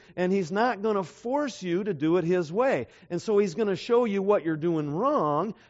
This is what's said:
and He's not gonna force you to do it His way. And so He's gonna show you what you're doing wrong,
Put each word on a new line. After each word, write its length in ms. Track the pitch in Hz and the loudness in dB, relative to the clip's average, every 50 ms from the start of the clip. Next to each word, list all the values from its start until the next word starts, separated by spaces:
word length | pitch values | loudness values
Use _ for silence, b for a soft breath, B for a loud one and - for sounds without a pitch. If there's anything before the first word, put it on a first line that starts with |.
| B B B | B B B
and 160 | 170 180 180 | -2 0 0
He's 180 | 196 196 180 147 | 2 0 0 -2
not 320 | 185 208 233 254 214 190 | 0 0 0 0 0 0
gonna 220 | 202 220 208 196 180 | -2 0 0 0 -2
force 580 | 139 - - - 233 269 294 294 254 - - | -6 -10 -10 -6 -2 -2 0 -2 -2 -6 -6
you 220 | 180 180 170 190 214 | -4 -2 -2 -2 -2
to 100 | 208 175 | -2 -2
do 220 | 131 151 160 170 | 0 0 2 2
it 80 | 185 160 | 2 2
His 280 | 170 185 180 170 147 | 2 0 0 0 -2
way. 360 | 170 220 254 277 202 139 113 - B B B B | -2 0 0 2 0 0 -4 -6 B B B B
And 120 | 175 170 | -8 -6
so 160 | - 226 208 202 | -2 2 2 4
He's 160 | 208 190 156 | 2 2 0
gonna 220 | 220 220 202 185 | -2 0 0 -2
show 300 | - - - 233 240 247 | -2 0 2 2 2 2
you 160 | 220 196 196 | 2 0 0
what 220 | 190 202 208 175 143 | 2 2 2 2 2
you're 120 | 165 160 | 0 -2
doing 340 | 151 156 175 165 156 151 143 | -2 0 -2 0 -2 -2 -2
wrong, 640 | 143 175 240 285 302 240 160 151 143 151 190 220 - b b | -2 -2 0 0 0 0 0 0 0 0 -2 -4 -6 b b